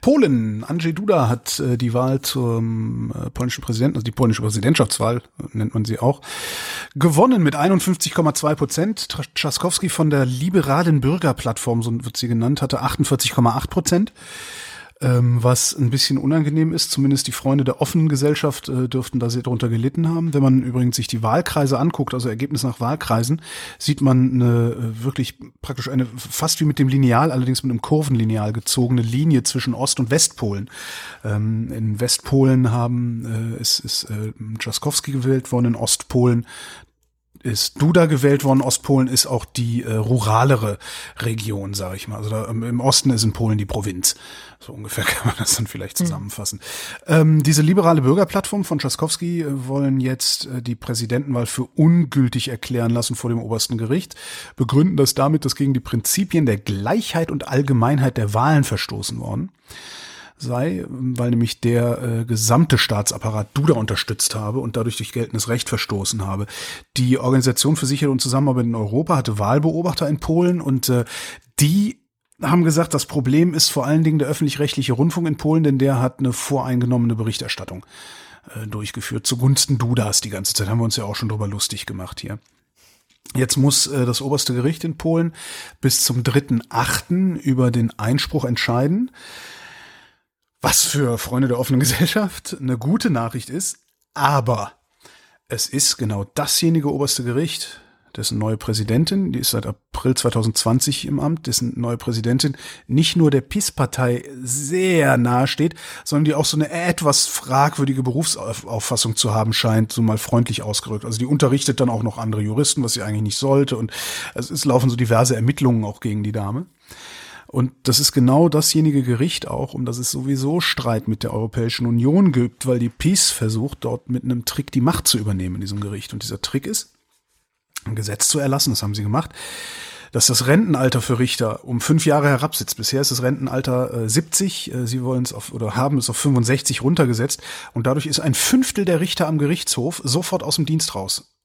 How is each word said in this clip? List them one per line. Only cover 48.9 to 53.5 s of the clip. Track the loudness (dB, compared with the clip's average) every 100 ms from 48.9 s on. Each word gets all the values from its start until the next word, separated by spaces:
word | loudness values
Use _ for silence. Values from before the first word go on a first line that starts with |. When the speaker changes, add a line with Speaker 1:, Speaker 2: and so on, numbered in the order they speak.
| -4 -4 -4 -4 -4
Speaker 1:
äh, | -4 -4 -4
wollen | -2 2 2
jetzt, | 0 -2 -2 -4 -4
äh, | -8
die | -6
Präsidentenwahl | -8 -4 -4 -2 -2 -2 -2 -2
für | -4 -6
ungültig | 4 6 6 4 2 2 0 -4
erklären | -8 -6 -2 0
lassen | 0 -2 -4
vor | -4
dem | -4
obersten | -4